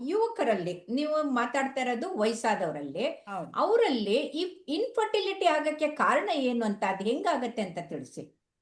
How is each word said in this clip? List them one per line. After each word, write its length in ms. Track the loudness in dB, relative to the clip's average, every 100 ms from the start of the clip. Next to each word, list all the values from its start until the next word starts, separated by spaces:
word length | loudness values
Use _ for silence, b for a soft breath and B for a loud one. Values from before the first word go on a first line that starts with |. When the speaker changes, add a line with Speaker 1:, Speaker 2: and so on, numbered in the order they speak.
Speaker 1:
ಯುವಕರಲ್ಲಿ, 840 | -2 0 0 0 0 2 0 -6 -4
ನೀವು 420 | -2 0 0 2
ಮಾತಾಡ್ತಾ 500 | 2 0 0 -2 -2
ಇರೋದು 360 | -2 -2 -2 0
ವಯಸ್ಸಾದವರಲ್ಲಿ, 920 | 0 2 0 0 0 -4 -6 -4 -4
Speaker 2:
ಹೌದು. 440 | -4 -8 -8 -6 0
Speaker 1:
ಅವರಲ್ಲಿ 600 | 4 4 4 2 2 2
ಈ 260 | 0 -4 -6 -6 -6
ಇನ್ಫರ್ಟಿಲಿಟಿ 720 | -2 -2 0 0 0 0 2 4
ಆಗಕ್ಕೆ 420 | 4 2 0 0
ಕಾರಣ 420 | 2 2 4 2
ಏನು 320 | 0 2 2 0
ಅಂತ, 180 | 0 -2
ಅದು 160 | 0
ಹೆಂಗಾಗತ್ತೆ 580 | 0 0 2 0 0 -4
ಅಂತ 160 | -4 -6 -8
ತಿಳಿಸಿ. 480 | -8 -10 -14 -16 _ _ _